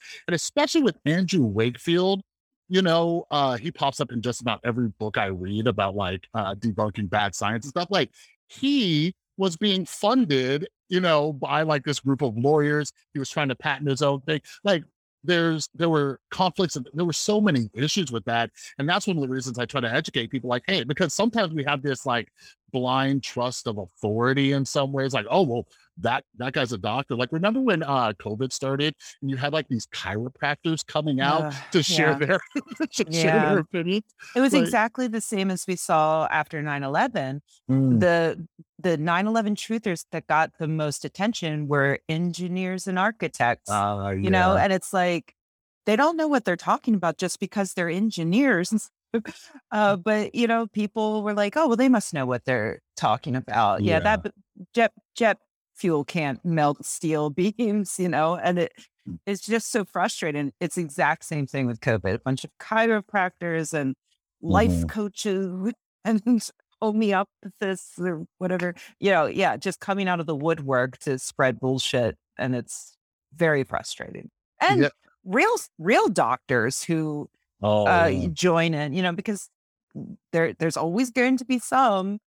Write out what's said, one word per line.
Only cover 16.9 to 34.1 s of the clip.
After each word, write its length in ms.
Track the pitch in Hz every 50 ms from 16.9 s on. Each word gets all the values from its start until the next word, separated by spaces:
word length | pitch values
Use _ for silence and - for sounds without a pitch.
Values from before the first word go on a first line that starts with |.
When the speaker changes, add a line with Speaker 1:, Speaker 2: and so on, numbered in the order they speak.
| -
Speaker 1:
there 120 | 151 180
were 80 | 175 151
so 260 | - - - 208 214
many 300 | 208 208 156 131 117 104 -
issues 380 | 107 135 156 - 208 185 -
with 140 | 120 117 101
that. 240 | - 117 117 117 110 - - - - - -
And 120 | 139 151
that's 180 | 175 202 - -
one 100 | 185 160
of 40 |
the 80 | 139 127
reasons 280 | 127 135 123 131 117 120
I 60 | 123
try 140 | 117 - 143
to 100 | 120 113 113
educate 380 | 135 - - - 143 117 113
people, 180 | - 131 117 123
like, 140 | 123 127 - -
"Hey," 160 | 190 180 117
because 300 | 123 147 - 190 156 -
sometimes 400 | - 202 240 214 233 208 170 160
we 100 | 156 135
have 180 | 143 143 143
this, 240 | 131 143 131 - -
like, 240 | 135 120 117 107 - _ _ - - - _ _ _ -
blind 500 | 131 123 127 127 131 135 135 139 139 -
trust 440 | - - 131 120 127 123 - - 123
of 100 | 110 101
authority 760 | 98 90 _ _ - 107 104 113 120 127 131 139 139 135
in 140 | 139 139 135
some 260 | - - 151 139 135
ways, 220 | 139 135 135 135 127
like, 120 | 127 104 95
"Oh, 140 | 131 180 196
well, 240 | 139 117 123 - - _ _ _ _ _ -
that, 280 | - 113 120 135 - _ _ 104
that 140 | 123 131 135
guy's 200 | 156 135 113 123
a 40 | 101
doctor." 380 | 90 110 107 127 117 - 135
Like, 140 | 113 127 123
remember 300 | - 160 175 208 220 269
when, 220 | 262 254 190 160 160
uh, 280 | 139 139 135 120 110 107 -
covid 320 | - 110 104 104 131 131
started 440 | - - - 135 135 139 147 156 147 _ - - - _
and 100 | - 135
you 60 | 135 127
had, 160 | 131 143 143
like, 160 | 160 156 -
these 180 | 131 113 - -
chiropractors 960 | - - - 92 98 107 113 127 - - - 143 147 - - 165 160 151 -
coming 360 | - - 156 151 156 143 127
out 240 | 135 139 151 160 160
Speaker 2:
Ugh, 80 | 151 143 135 - -
Speaker 1:
to 100 | - 180
share 320 | 147 - 185 156 160 156 151
Speaker 2:
yeah. 60 | 139
Speaker 1:
their, 200 | 147 139 185 185 - - -
<laughs> 360 | 302 - - - - 311 262
to 140 | - - 214 160
share 280 | 156 170 165 160 156 160
Speaker 2:
Yeah. 0 |
Speaker 1:
their 200 | 156 151 151 185
opinions? 440 | 160 - - 180 165 175 185 208 220 _